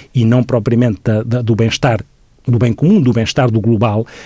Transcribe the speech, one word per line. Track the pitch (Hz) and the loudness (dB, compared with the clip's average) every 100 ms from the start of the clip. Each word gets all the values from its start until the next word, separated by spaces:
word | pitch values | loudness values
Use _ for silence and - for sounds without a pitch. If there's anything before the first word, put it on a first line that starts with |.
| - | -8
e | 127 | -2
não | 113 123 | 2 2
propriamente | 117 123 107 117 123 98 | 0 -2 0 0 0 -2
da, | - 107 | -2 -2
da, | 117 123 | -2 -4
do | 113 | -2
bem-estar | 110 113 - 139 110 - _ _ _ - | 0 0 0 -2 -2 -6 _ _ _ -2
do | 120 | 0
bem | 120 | 0
comum, | 107 151 208 | 0 2 2
do | 123 | 2
bem-estar | 113 110 - 127 | 0 -2 0 0
do | 113 | 0
global, | 107 113 117 104 113 - | 0 0 0 -2 -6 -12